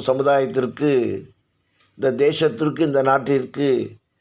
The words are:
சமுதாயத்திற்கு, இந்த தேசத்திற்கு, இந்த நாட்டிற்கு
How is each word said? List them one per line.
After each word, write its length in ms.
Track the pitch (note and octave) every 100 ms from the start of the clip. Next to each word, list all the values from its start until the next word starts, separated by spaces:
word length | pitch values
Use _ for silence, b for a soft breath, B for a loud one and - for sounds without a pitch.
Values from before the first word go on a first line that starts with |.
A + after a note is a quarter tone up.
| B2+
சமுதாயத்திற்கு, 1160 | C3 C#3 C#3 C3+ C3 B2 A#2 D3 C3+ A2 F#2+ - _ _ _ _ _ _ -
இந்த 260 | C3 A#2+
தேசத்திற்கு, 560 | C#3+ D#3 D#3 A2 D3+ C#3
இந்த 220 | D#3+ C#3
நாட்டிற்கு 920 | C3+ C#3 C3+ C#3 B2+ C3+ C#3+ A#2+ G#2 - _ _